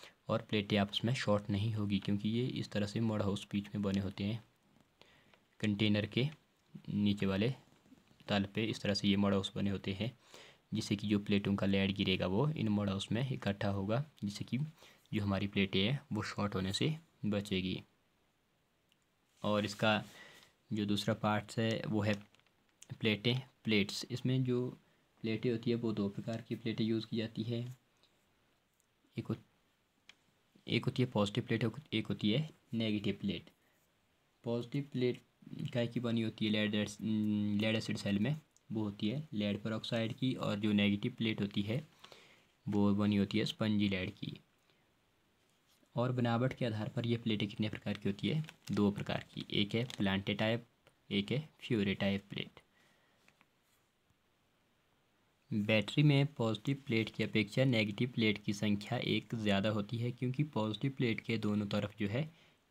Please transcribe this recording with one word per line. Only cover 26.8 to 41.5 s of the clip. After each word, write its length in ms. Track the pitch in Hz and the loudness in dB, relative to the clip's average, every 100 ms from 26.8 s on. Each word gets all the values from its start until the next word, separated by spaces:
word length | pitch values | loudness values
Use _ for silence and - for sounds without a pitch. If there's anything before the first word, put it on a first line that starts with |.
यूज़ 220 | 110 113 - | 0 0 -2
की 100 | 113 | -6
जाती 260 | 110 - | -4 -6
है, 340 | 113 117 123 127 _ _ _ _ _ _ _ _ _ _ _ _ _ - | -4 -4 -6 -12 _ _ _ _ _ _ _ _ _ _ _ _ _ -10
एक 80 | - | -6
हो-, 120 | - - _ _ _ _ _ - - _ _ _ _ - | -8 -8 _ _ _ _ _ -20 -20 _ _ _ _ -2
एक 160 | 113 | 0
होती 180 | 123 - | 0 0
है 80 | 127 | 0
पॉजिटिव 340 | 107 101 120 | 2 2 0
प्लेट, 260 | - 113 110 - - | -2 0 0 -4 -4
एक 140 | 107 104 | -4 -2
होती 240 | 101 104 | -2 0
है 200 | 117 156 - _ | 0 -2 -10 _
नेगेटिव 440 | 113 110 107 101 101 | -4 -2 0 -2 -2
प्लेट। 300 | 101 85 - _ _ _ _ _ _ _ _ _ | -4 -4 -8 _ _ _ _ _ _ _ _ _
पॉजिटिव 440 | 117 120 120 143 139 | -4 -4 -2 -4 -4
प्लेट 300 | 131 123 120 - _ - - 151 | 0 0 0 -8 _ -16 -8 -4
काय 120 | 120 120 | 0 0
की 140 | 120 | 0
बनी 220 | 117 113 | 0 0
होती 220 | 113 - | 0 0
है 60 | 107 | 0
लेड 240 | 107 104 | 2 2
एस-, 260 | 104 101 - 104 107 107 104 104 104 | 0 -2 -4 -2 0 2 2 2 2
लेड 160 | 110 110 | 2 0
एसिड 200 | - 107 | -2 -4
सेल 220 | 104 98 | 0 2
में, 220 | 110 151 - _ _ | 2 -2 -6 _ _
वो 100 | 110 | -4
होती 260 | 104 101 104 | -4 -2 -2
है 200 | 135 156 | -2 -4
लेड 300 | 104 101 101 | -2 -2 -2
peroxide 520 | 113 110 - 117 113 | -4 -4 -2 -2 -2
की, 200 | - 131 | -2 -2
और 240 | - 104 104 | 0 -2 0
जो 140 | 107 | 4
नेगेटिव 420 | 104 101 101 123 - | 6 6 4 -2 -2
प्लेट 220 | 113 110 | -2 0
होती 220 | 101 | -2